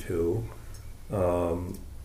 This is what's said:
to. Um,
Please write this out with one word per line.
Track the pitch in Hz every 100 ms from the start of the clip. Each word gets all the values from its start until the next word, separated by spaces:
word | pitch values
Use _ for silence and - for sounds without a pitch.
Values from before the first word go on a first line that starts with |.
| -
to. | 85 85 104 113 - - - - - -
Um, | 104 90 87 87 87 90 98 - -